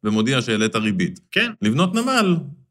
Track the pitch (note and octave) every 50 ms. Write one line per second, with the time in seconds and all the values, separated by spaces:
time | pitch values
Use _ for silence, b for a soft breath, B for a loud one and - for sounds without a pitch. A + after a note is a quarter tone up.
0 | - G#2+ G#2+ G#2+ A2 B2 C3+ B2+ A2+ A#2+ A2 G#2+ A2 A2 A2 A2 G#2+ G#2+ G2+ F2+
1 | F2+ E2+ - - _ - - G3 A#3 A#3+ A3 - - G#2+ A#2 D3 F#3 F#3 F3+ A3+
2 | A#3+ B3+ C4 B3 G#3 F#3 E3+ D#3+ C#3+ C#3 - - - _